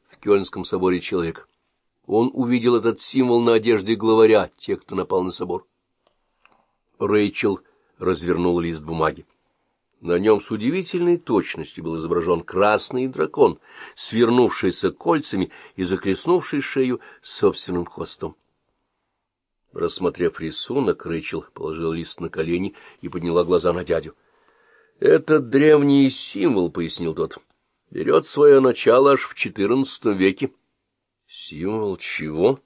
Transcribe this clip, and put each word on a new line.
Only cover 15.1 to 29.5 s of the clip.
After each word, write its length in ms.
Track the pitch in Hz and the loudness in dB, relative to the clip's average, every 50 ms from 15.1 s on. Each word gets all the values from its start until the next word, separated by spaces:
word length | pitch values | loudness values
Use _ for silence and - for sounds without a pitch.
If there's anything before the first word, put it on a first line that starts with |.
| 165 143 - - 110 95 90 - - - - - _ | 0 0 -2 -4 -4 -4 -4 -4 -6 -12 -20 -14 _
и 80 | 98 92 | -6 -4
захлестнувший 800 | 87 95 90 - 98 92 - - - 180 175 - - 156 143 | -4 -4 -2 -2 -2 -2 -2 0 0 0 0 0 -4 -6 -6
шею 400 | 131 - - 135 131 127 123 - - - - _ | -6 -4 -2 -2 -2 -2 -2 -6 -8 -14 -20 _
собственным 640 | - - - - - 95 85 - - - 90 87 85 | -8 -6 -2 0 0 0 0 -2 -4 -6 -4 -6 -6
хвостом. 520 | - - - 82 - - - - 80 - _ _ _ _ _ _ _ _ _ _ _ _ _ _ _ _ _ _ _ _ _ _ _ _ _ _ _ - | -8 -10 -8 -6 -6 -6 -6 -8 -12 -12 _ _ _ _ _ _ _ _ _ _ _ _ _ _ _ _ _ _ _ _ _ _ _ _ _ _ _ -8
Рассмотрев 680 | 85 82 82 - - 90 85 - - 90 82 - - | -6 -4 -4 -4 -4 -4 -4 -2 -2 -2 -4 -4 -6
рисунок, 680 | 82 80 73 - - - 120 143 127 92 82 - - | -10 -10 -8 -8 -8 -4 -4 -2 -2 -2 -2 -4 -6
Рэйчел 400 | 82 82 82 - - - 80 - - - | -8 -8 -8 -8 -8 -10 -10 -10 -12 -14
положила 400 | - - 78 80 82 82 80 82 | -12 -10 -10 -8 -6 -6 -6 -6
лист 280 | 85 82 - - - | -6 -8 -10 -10 -10
на 80 | 85 82 | -12 -8
колени 440 | - - 80 82 87 90 98 101 - - - - - _ | -6 -6 -4 -2 -2 -4 -4 -6 -10 -14 -20 -20 -18 _
и 80 | - 85 | -14 -12
подняла 340 | - 87 80 85 82 87 85 | -8 -6 -4 0 0 0 2
глаза 300 | 85 90 85 85 87 85 | 2 2 2 2 0 -2
на 100 | 90 85 | -2 -2
дядю. 320 | 87 82 80 73 78 - _ _ _ _ _ _ _ _ _ _ _ _ _ _ _ _ - | -4 -4 -4 -4 -8 -16 _ _ _ _ _ _ _ _ _ _ _ _ _ _ _ _ 0
"Этот 480 | 131 147 160 151 - 151 156 151 127 113 | 2 4 4 4 4 2 2 2 2 2
древний 600 | 120 139 147 156 151 147 143 143 139 139 135 131 | 2 4 6 6 6 6 6 6 6 6 4 4
символ, — 640 | - - - - - 202 185 160 117 95 87 80 | 2 0 -2 -2 -2 0 0 2 2 2 0 -2
пояснил 420 | - - 85 80 - - 85 80 78 | -2 -4 -6 -6 -6 -6 -6 -4 -4
тот, — 240 | 85 80 - - - _ _ _ _ _ _ _ _ _ _ | -4 -4 -6 -8 -12 _ _ _ _ _ _ _ _ _ _
берет 340 | - - - - 147 160 156 | -10 -6 0 2 2 2 2
свое 360 | - - 143 147 147 139 135 | 0 0 4 6 8 8 8
начало 520 | 131 127 120 - - 113 117 127 139 139 139 | 6 4 2 2 4 4 6 6 6 6 4
аж 140 | 131 - | 2 0
в 80 | - - | -6 -8
четырнадцатом 800 | - - 110 | -8 -8 -6